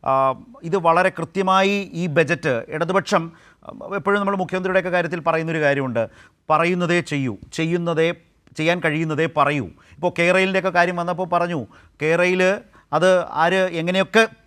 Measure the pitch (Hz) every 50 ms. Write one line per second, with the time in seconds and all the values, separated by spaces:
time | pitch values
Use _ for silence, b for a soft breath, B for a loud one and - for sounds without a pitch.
0 | - 131 135 135 135 135 127 - - - - - - 165 160 196 170 170 165 175
1 | 185 190 180 - 165 - _ 196 190 185 190 190 190 196 202 202 196 - - 165
2 | 175 180 143 165 160 135 170 - - 160 127 113 - - 143 156 165 160 180 196
3 | - - 208 180 165 165 165 b b b b b _ - - 53 - - 190 202
4 | - 202 202 208 202 196 202 185 185 - - 185 180 185 185 190 170 180 175 180
5 | 170 160 160 175 143 165 160 160 165 160 160 160 151 143 139 139 135 127 117 117
6 | 113 110 B B B B B _ _ - 156 156 165 170 185 180 175 165 175 175
7 | 165 - 151 143 135 127 104 95 - - - - 160 165 170 180 170 170 165 156
8 | 160 165 175 - _ _ _ _ _ _ - - 156 165 170 175 160 160 147 156
9 | 165 160 156 139 156 - 131 151 143 143 151 143 117 85 - b b b b b
10 | 151 180 175 - 170 175 180 190 185 190 185 190 180 190 170 180 175 180 180 175
11 | 170 170 180 165 185 170 175 175 170 175 175 147 117 - b b b b b _
12 | 143 156 165 170 175 180 185 185 185 185 196 214 - b b b b b 143 156
13 | 165 185 185 180 170 - - 151 160 175 185 190 190 185 170 165 160 175 185 190
14 | 190 - - 220 226 214 - _ _